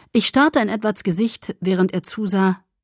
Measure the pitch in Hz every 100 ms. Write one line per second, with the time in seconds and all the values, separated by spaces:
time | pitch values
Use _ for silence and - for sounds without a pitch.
0 | _ 233 - 262 302 302 208 220 214 208
1 | 202 170 226 - - - 180 185 185 185
2 | - - 208 190 190 185 _ _